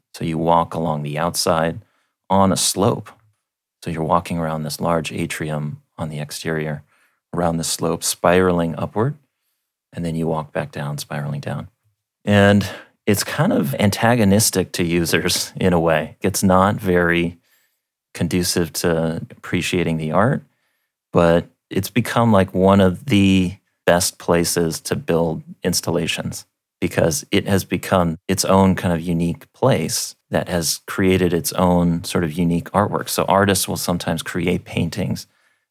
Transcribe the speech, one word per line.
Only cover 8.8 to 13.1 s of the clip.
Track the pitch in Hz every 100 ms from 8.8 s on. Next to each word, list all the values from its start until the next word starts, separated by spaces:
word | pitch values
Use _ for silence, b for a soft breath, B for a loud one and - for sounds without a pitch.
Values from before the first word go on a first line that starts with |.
| - 101 131 147 _ _ _ _ _ _ _
And | -
then | 85
you | 80 80
walk | 78 76
back | 82 76
down, | 76 73 73
spiraling | - 73 73 71
down. | 78 73 87 _ _ _ _ _
And | - 101 101 104 98 B B _
it's | -